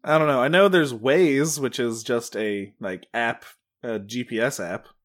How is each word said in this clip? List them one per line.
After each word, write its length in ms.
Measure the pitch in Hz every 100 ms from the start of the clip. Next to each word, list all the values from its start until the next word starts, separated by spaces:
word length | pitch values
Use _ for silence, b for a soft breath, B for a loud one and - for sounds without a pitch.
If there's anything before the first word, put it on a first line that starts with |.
I 140 | - 156
don't 100 | 151
know. 140 | 131
I 60 | 135
know 200 | 180 202
there's 240 | 180 143
Waze, 680 | 113 120 165 170 135 156 143
which 220 | 127 -
is 220 | 120 113
just 340 | 110 120 - 107
a, 380 | 107 101 98 -
like, 280 | 98 92 -
app, 320 | 117 117 117 - - _ _
a 160 | 123 110
G 240 | 101 123
P 160 | 120 110
S 220 | 120 -
app. 260 | 87 98 - _